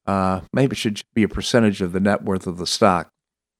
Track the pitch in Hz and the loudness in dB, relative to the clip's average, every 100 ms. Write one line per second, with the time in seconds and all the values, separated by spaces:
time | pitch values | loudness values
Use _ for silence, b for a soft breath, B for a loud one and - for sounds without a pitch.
0 | - 98 95 92 - 120 135 110 113 104 | -4 0 0 -2 -4 0 0 0 -4 -4
1 | - 113 101 - - 123 110 98 92 92 | -6 -2 0 -2 0 2 2 2 -2 0
2 | 101 98 - 95 95 87 82 - 104 87 | 0 0 -2 -4 -6 -8 -6 2 4 4
3 | - _ _ _ _ _ | -2 _ _ _ _ _